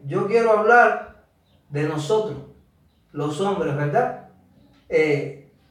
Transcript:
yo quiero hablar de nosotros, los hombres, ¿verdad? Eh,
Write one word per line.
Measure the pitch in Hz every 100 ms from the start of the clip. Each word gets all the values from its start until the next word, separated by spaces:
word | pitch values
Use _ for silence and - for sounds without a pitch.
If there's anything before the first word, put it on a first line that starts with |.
| 139
yo | 185 196
quiero | 233 226 214
hablar | 214 240 226 - - - _ _ _ _ _
de | 143
nosotros, | 151 151 - 220 - - - - _ _ _ _ _
los | 147 147 160
hombres, | 196 185 151 143
¿verdad? | 147 220 - - - _ _ _ _ _ -
Eh, | 160 151 139 - - - _ _